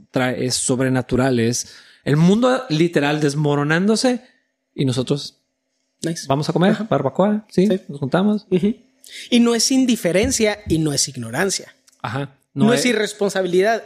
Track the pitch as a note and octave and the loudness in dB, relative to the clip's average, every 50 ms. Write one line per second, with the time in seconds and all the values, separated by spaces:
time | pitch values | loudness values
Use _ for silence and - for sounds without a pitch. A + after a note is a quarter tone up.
0 | - _ - C3+ B2+ B2+ B2 - B2+ B2+ A#2 - - - C3 A#2+ C3+ C3 C3 C3 | -16 _ -2 -2 -2 -2 -2 -4 -4 -4 -4 -2 -2 -2 0 0 0 0 0 -2
1 | B2 - B2+ A#2 B2+ C3+ B2+ A#2 A2+ A#2 B2 - - - - - - - - _ | -2 0 0 0 2 2 2 2 0 0 -2 -4 -8 -10 -16 -20 -20 -20 -20 _
2 | _ B2 C#3 D3+ E3 F3 G3+ A3+ B3+ B3+ B3+ C4+ - - D3+ D#3+ F3 E3+ - D#3+ | _ 0 2 4 4 4 4 4 4 2 0 0 -2 -2 0 0 0 2 2 0
3 | C#3 C#3+ D3+ D3+ D#3 C#3+ C#3 D3+ D3+ D3 C#3+ C#3+ C#3+ D3 D#3+ E3+ F#3+ G#3 A3+ G#3+ | 0 0 0 0 0 -2 0 0 0 0 0 0 0 0 0 2 2 2 2 2
4 | - B3+ B3 A#3+ - _ _ _ _ _ _ _ _ _ _ - D3 C3 A#2+ C3 | 2 0 0 -2 -6 _ _ _ _ _ _ _ _ _ _ -2 -2 0 0 -2
5 | B2 - C#3+ C#3+ - - - _ _ _ _ _ _ _ _ _ _ _ _ _ | -2 -2 -4 -4 -4 -10 -16 _ _ _ _ _ _ _ _ _ _ _ _ _
6 | - E3 E3 - - - C3+ D3 D3+ - D#3+ D#3+ F3 G3+ A3 - G#3+ - - C3+ | -6 -6 -6 -6 -4 -2 -2 -2 0 -2 0 2 2 2 2 0 -2 -2 -2 -2
7 | C3+ B2+ - - F#3 G#3 G#3 G#3+ - _ - - F#3 G#3+ F#3 F#3+ - - C#3+ C#3 | -2 -2 0 0 0 0 0 -2 -6 _ 0 0 2 2 0 -2 -4 -10 -10 -8
8 | C#3+ C3 - E3+ G3 G#3 G#3+ G3+ - _ F#3+ F3 E3 G#3 A#3+ - _ _ _ _ | -4 -2 0 0 2 0 0 -2 -2 _ 0 0 0 0 -2 -4 _ _ _ _
9 | _ - - - - - A#3+ A#3+ A#3 A#3 A#3 A3+ - - C4+ C4 C4 B3 A#3 - | _ -20 -20 -20 -4 0 2 4 4 4 2 2 2 2 2 2 2 2 0 0
10 | - E3+ E3 F#3 A3+ C4+ B3+ - A3 G#3 G#3 G#3 - - E3 D#3+ D#3+ D3+ C#3 B2+ | 0 0 0 2 0 0 0 0 0 0 0 -4 -2 -2 0 0 0 0 0 -2
11 | - D3 C3 B2+ A#2 A2+ A#2 D3 F#3+ G3 - - - - - _ _ _ _ _ | -2 -4 -6 -8 -10 -6 -4 -2 -2 -2 -4 -6 -8 -14 -20 _ _ _ _ _
12 | - A#2 A#2 C#3 C#3+ C#3 _ _ _ _ - C#3+ G#3 A3 B3 - - B3 A3 A3 | -10 -8 -6 -6 -8 -8 _ _ _ _ -2 2 2 4 4 2 2 0 0 0
13 | G#3+ - - - G3+ G3 - F#3+ F#3+ F3+ F3 F#3 F#3+ A3 A3+ G#3+ - | -2 -4 -4 -4 -4 -2 -2 -2 -2 0 0 2 2 2 0 -2 -2